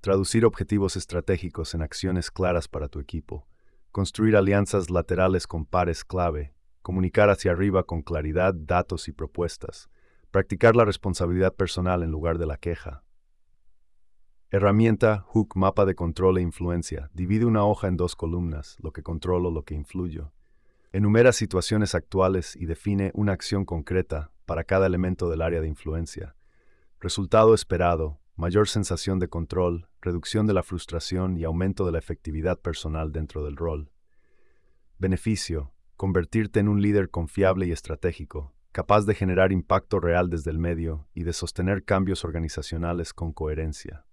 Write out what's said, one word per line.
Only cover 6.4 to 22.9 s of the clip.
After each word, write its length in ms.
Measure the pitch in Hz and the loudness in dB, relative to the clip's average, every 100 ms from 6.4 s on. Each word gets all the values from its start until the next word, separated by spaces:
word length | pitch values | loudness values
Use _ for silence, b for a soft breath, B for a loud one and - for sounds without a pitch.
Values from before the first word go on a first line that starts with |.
| 73 _ _ _ | -8 _ _ _
Comunicar 480 | - 92 92 - 104 | -6 -2 0 4 4
hacia 220 | 98 95 | 4 2
arriba 320 | 85 98 92 | 0 2 0
con 180 | 90 85 | 0 -6
claridad, 500 | 73 80 76 78 95 | -4 -4 -2 0 0
datos 560 | 92 76 90 90 87 - | 0 0 -2 0 -6 -10
y 40 | |
propuestas. 760 | 76 78 - 85 - - - - - _ _ _ | -10 -10 -4 -6 -6 -14 -14 -20 -20 _ _ _
Practicar 460 | 98 95 90 113 117 | -2 0 4 6 8
la 80 | |
responsabilidad 680 | 110 98 98 87 87 90 92 | 4 2 -4 -2 0 2 2
personal 480 | - 92 - 90 90 | 2 -2 0 0 0
en 80 | 82 | 0
lugar 280 | 80 82 82 | -2 -2 -2
de 80 | 82 | -4
la 120 | 71 | -4
queja. 460 | - 82 - 69 _ _ _ _ _ _ - - _ _ - _ - _ _ | -6 -6 -8 -14 _ _ _ _ _ _ -20 -20 _ _ -20 _ -20 _ _
Herramienta, 760 | 98 101 101 113 104 113 104 - | 2 4 6 4 6 4 2 0
hook, 280 | 113 104 92 | 0 0 2
mapa 300 | 95 - 98 | 2 4 2
de 80 | |
control 440 | 92 85 80 95 92 | 2 -4 2 2 4
e 40 | |
influencia. 680 | 87 - 87 87 80 73 71 | 0 -4 -2 -2 -4 -8 -10
Divide 320 | 82 90 107 120 | -8 -2 2 4
una 180 | 110 | 4
hoja 240 | 104 104 98 | 4 2 0
en 80 | 90 | 0
dos 200 | 90 - | -2 -2
columnas, 600 | 82 87 87 76 73 - | -4 -4 -4 -6 -10 -12
lo 120 | 78 | -12
que 100 | 76 | -12
controlo, 480 | 71 82 90 90 90 | -8 -6 0 0 0
lo 140 | 80 | -4
que 100 | 73 | -6
influyo. 580 | 76 73 92 90 76 73 _ _ _ _ _ _ | -8 -8 -6 -6 -6 -12 _ _ _ _ _ _
Enumera 420 | 95 101 110 123 | 0 4 8 8
situaciones 640 | - 110 92 - 107 101 | 6 0 -2 0 0 2
actuales 600 | 87 - 95 92 95 85 | -2 -2 2 2 2 -2
y 120 | - 82 | -8 -8
define 460 | 80 - | -6 -2